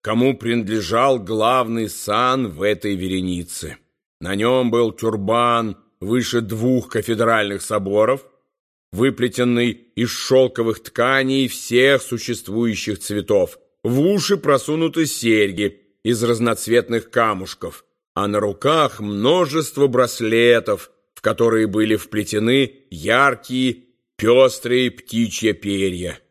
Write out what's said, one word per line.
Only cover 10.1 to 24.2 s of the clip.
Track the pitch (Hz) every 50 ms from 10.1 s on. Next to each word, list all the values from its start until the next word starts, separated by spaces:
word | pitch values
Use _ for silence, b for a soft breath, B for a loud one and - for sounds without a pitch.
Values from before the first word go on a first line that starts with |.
шелковых | - - - - 135 131 131 123 127 - 117 113 107 - _
тканей | - _ - 117 127 135 135 135 131 135 135 135 120
всех | - - - - 120 123 127 135 139 131 -
существующих | - 123 113 - - 120 104 - - 98 113 120 117 107 95 - - 104 92
цветов. | - - 104 104 95 - 107 101 90 82 - - _ _ _ _ _
В | 117 120 135
уши | 147 180 202 202 - - 196
просунуты | 170 - 147 143 131 - - 151 160 165 160 - 165 160
серьги | 143 - - 120 117 110 107 104 98 95 85 104 98 - _ _ _ _ _ _
из | 107 120 110 117
разноцветных | 117 120 110 120 120 113 - - 107 113 120 107 - 117 113 110 -
камушков, | - 123 117 110 104 92 92 92 - _ - 82 78 - _ _ _ _ _ _ _
а | 95 101 104
на | 104 104
руках | 104 104 98 - - 139 156 160 151 131 - -
множество | 107 104 104 101 107 127 160 180 180 143 135 160 151 - - 139 143
браслетов, | 139 120 123 127 120 - - 117 110 113 117 117 120 120 117 101 - 104 95 - - _ _ _ _ _
в | - -
которые | 107 107 - 117 117 110 110 113
были | 104 95 107 107 107 110
вплетены | 104 - - - 107 104 - - 107 110 113 127 139 135 117 - _ _ _
яркие, | - 165 151 190 113 127 139 139 123 107 - - 127 127 131 127 117 - _ _ _ _ _ _ _
пестрые | -